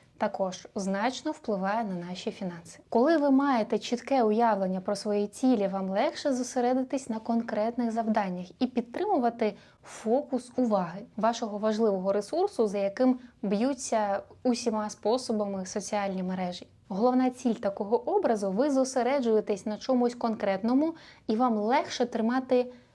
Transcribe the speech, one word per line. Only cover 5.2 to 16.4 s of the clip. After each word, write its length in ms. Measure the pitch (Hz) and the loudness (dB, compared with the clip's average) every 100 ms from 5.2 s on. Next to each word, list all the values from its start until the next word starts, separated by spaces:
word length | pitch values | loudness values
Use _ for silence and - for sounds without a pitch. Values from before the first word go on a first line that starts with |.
| 208 | -2
цілі, 400 | - 262 240 196 | 0 2 4 2
вам 220 | 190 190 | -2 -2
легше 440 | 196 285 - 294 | 0 0 0 -2
зосередитись 760 | 254 254 262 240 262 262 277 - | -2 -2 0 2 2 0 -4 -4
на 100 | 220 | -6
конкретних 720 | 220 233 226 208 220 240 240 | -2 -2 0 -2 -2 -2 -2
завданнях 540 | 226 220 220 190 180 180 - | 0 0 0 0 -4 -10 -4
і 80 | 254 | -2
підтримувати 840 | - 233 - 403 349 240 233 214 202 - _ | -2 -4 -4 0 2 0 0 -2 -2 -12 _
фокус 680 | - - 220 247 294 254 - - | -20 -8 0 0 0 -4 -4 -2
уваги, 460 | 247 202 170 180 233 - | 2 2 0 -6 -12 -2
вашого 400 | 220 233 220 202 | 0 0 -4 -2
важливого 560 | 220 214 226 196 190 | -2 2 2 2 0
ресурсу, 540 | 202 202 311 403 - 220 | 0 0 0 0 0 0
за 100 | 202 | 0
яким 420 | 196 196 254 254 - _ | -2 2 2 2 -2 _
б'ються 800 | 202 202 254 262 - 226 208 202 - - | -2 0 0 -2 -2 0 0 -2 -6 -4
усіма 460 | 254 233 233 214 214 | -2 0 0 -2 -4
способами 760 | - 208 254 254 220 202 196 185 | -4 0 0 0 -2 -2 -4 -6
соціальні 580 | 214 196 208 196 185 | -8 -4 -4 -2 -2
мережі. 440 | 185 185 | -4 -4